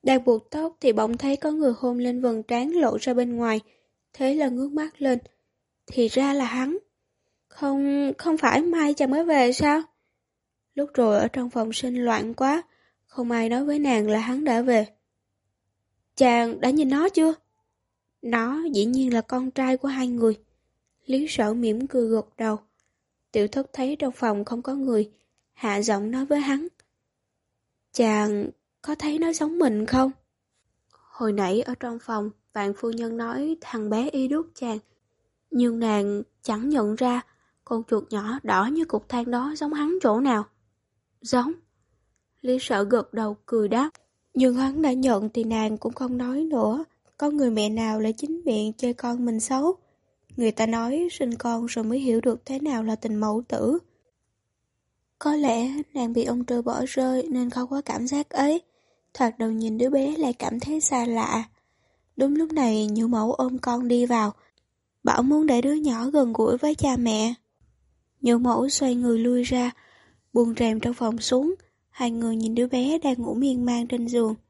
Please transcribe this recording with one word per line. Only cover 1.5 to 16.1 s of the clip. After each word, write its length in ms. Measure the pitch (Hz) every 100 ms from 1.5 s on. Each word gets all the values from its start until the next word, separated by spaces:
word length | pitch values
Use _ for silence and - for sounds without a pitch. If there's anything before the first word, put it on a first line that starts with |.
người 220 | 311 285 233
hôn 200 | 247 247
lên 240 | 247 247
vầng 220 | 247 226
trán 320 | 214 240 285 339
lộ 220 | 302 -
ra 120 | -
bên 220 | 247 240 233
ngoài. 240 | 233 220 - _ _ _ _
Thế 200 | - 262
là 160 | 302 277
ngước 220 | 247 277
mắt 300 | 294 311 -
lên. 180 | 269 247 - _ _ _ _ _ -
Thì 200 | - 226
ra 260 | 254 277
là 120 | 277 240
hắn. 320 | 254 262 370 _ _ _ _ _ _ _
Không, 640 | - 277 277 277 285 277 277
không 200 | 339 311
phải 240 | 262 262
Mai 320 | 339 339 294
chàng 180 | 294 269
mới 140 | 285 339
về 280 | 294 247
sao? 280 | 254 294 302 320 _ _ _ _ _ _ _ _
Lúc 160 | - 285
rồi 260 | - 226 202
ở 80 | 220
trong 220 | - 247
phòng 240 | 247 220
sinh 220 | 226 254 247
loạn 380 | 240 220 214
quá, 300 | 233 269 311 - _ _ _ _
không 260 | - 233
ai 180 | 233 226
nói 160 | 240 294
với 140 | 294
nàng 300 | 285 226 214
là 100 | 214
hắn 240 | 220 262
đã 180 | 302 233
về. 260 | 254 226 214 _ _ _ _ _ _ _ _ _ _ _ _